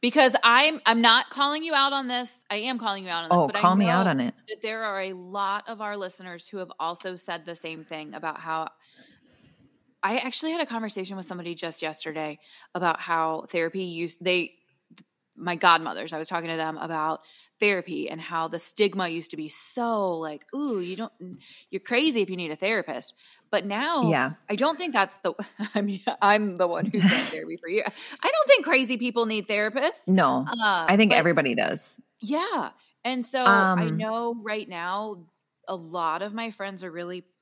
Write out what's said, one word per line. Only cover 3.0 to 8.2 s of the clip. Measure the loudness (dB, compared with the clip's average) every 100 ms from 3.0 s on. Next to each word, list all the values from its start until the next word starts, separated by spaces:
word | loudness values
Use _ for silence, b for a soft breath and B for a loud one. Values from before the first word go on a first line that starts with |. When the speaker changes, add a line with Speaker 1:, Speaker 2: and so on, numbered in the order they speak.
Speaker 1:
you | -4
out | -6
on | 2
this, | 2
Speaker 2:
Oh, | 4
Speaker 1:
but | 4
I |
Speaker 2:
call | 4 6
me | 4
out | 4 2
Speaker 1:
know |
Speaker 2:
on | 2
it. | -2 -6 -12
Speaker 1:
that | -10
there | -8 -6
are | -4 -4
a | -6
lot | -8 -10 -6 -4 -4 -8
of | -10
our | -8 -6
listeners | -8 -10 -14 -16 -14
who | -12
have | -12 -6
also | -6 -6 -10
said | -10 -10 -10 -10
the |
same | -10 -10 -12
thing | -12 -14 -12
about | -10